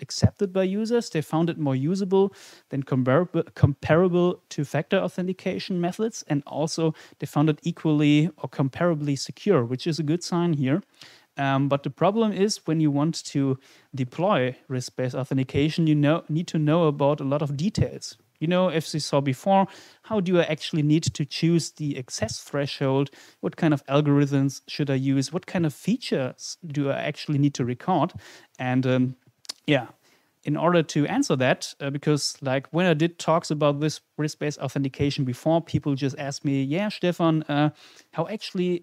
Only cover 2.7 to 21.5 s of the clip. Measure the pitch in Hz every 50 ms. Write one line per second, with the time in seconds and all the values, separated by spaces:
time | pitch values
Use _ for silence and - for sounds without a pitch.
2.7 | 139 139 139 - 143 131 127 127 127 160 180 - - 165 - - - - - 143
3.7 | 139 - - - 156 170 185 185 170 175 175 180 180 - _ _ - - 143 -
4.7 | - 143 160 - 196 185 175 185 - - 180 185 180 - - 190 180 190 - -
5.7 | 190 175 170 175 180 - 214 233 - - - - 156 143 - - - 135 156 160
6.7 | - - 160 160 151 - - - - _ 151 - - 147 147 156 151 - - 170
7.7 | 170 - - 160 151 147 151 147 147 147 151 180 - - - 135 - - 135 135
8.7 | - - 170 175 165 147 147 143 139 131 - - - - - 202 190 139 120 117
9.7 | 127 127 - 175 156 156 160 143 160 175 - - 180 170 175 175 156 139 135 131
10.7 | 147 196 - _ _ _ - - - - _ _ _ - 139 135 135 135 143 139
11.7 | 143 139 - 151 - - 160 185 208 226 226 214 196 180 196 220 208 - - -
12.7 | 160 160 156 147 139 143 147 170 160 - - - - 147 139 135 135 - _ -
13.7 | - - _ _ - 123 127 123 - - 170 202 208 139 127 127 127 - _ -
14.7 | 131 127 123 - - - 127 123 135 139 127 - 143 135 135 - - 143 143 160
15.7 | - - 165 156 151 147 143 143 160 170 - - 151 160 180 - - 165 151 147
16.7 | 156 175 170 151 143 143 143 139 151 151 147 135 143 151 151 135 143 135 160 214
17.7 | - - 147 123 139 - - - - _ _ _ _ _ 151 165 175 180 185 185
18.7 | 165 160 - - - 151 - - - 143 139 139 127 - - 196 196 196 190 -
19.7 | - - - - - _ _ - 220 214 175 180 185 170 160 - 160 - - -
20.7 | - 151 147 147 151 165 160 - - - 151 - - - 165 165